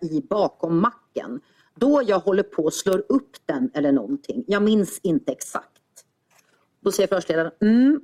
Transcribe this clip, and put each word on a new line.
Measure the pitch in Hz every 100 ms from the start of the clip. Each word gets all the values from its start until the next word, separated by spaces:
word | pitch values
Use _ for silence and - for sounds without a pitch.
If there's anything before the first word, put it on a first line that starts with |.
| 165
i | 156 -
bakom | 208 180 - 165 170
macken, | 226 - _ - 190 247 - _ _ -
då | 262 294 233
jag | 190
håller | 196 190
på | 190 -
och | 156
slår | - - 185 -
upp | 269 - - -
den | 143 127
eller | 151 143
någonting. | 139 104 139 - 127 -
Jag | 202
minns | 208 214 190 -
inte | 190 156 -
exakt." | 127 - - - _ _ _ _ _ _ _ _ _ _ _
Då | 196
säger | 190 190
förhörsledaren: | 190 175 160 165 -
"Mm, | 214 233 262 294